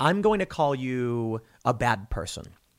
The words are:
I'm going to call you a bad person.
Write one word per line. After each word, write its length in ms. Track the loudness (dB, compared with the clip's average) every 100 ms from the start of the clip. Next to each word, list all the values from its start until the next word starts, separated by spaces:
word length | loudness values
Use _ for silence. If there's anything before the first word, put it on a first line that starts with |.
I'm 220 | 2 4
going 160 | 4 2
to 80 | 0
call 280 | 0 0
you 680 | 2 -2 -2 0 0 -2 -4 -8 _
a 120 | -2
bad 340 | 0 2 0 -2
person. 460 | -6 -6 -10 -14 -20 _